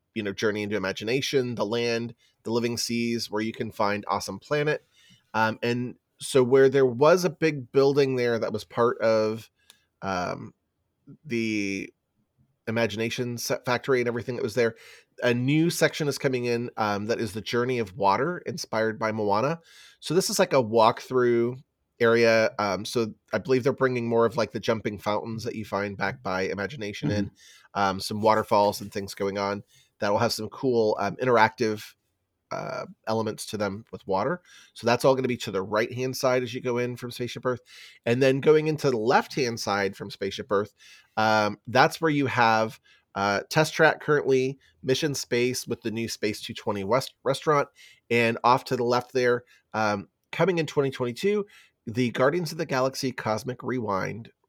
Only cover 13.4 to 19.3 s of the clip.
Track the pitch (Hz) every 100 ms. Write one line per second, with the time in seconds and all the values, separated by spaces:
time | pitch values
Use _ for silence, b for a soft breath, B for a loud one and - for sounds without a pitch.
13.4 | - 135 - 120 - 127 120 117 113 120
14.4 | 117 117 117 - B B B - 123 120
15.4 | 127 151 170 165 156 - 147 131 143 127
16.4 | 120 120 120 - 107 101 104 120 113 107
17.4 | 101 120 123 123 107 92 98 98 147 180
18.4 | - 160 - 113 110 110 113 110 104